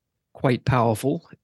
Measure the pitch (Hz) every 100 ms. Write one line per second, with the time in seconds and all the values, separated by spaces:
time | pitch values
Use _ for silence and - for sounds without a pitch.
0 | _ _ _ - 139 123 - 127 117 107
1 | 135 170 - -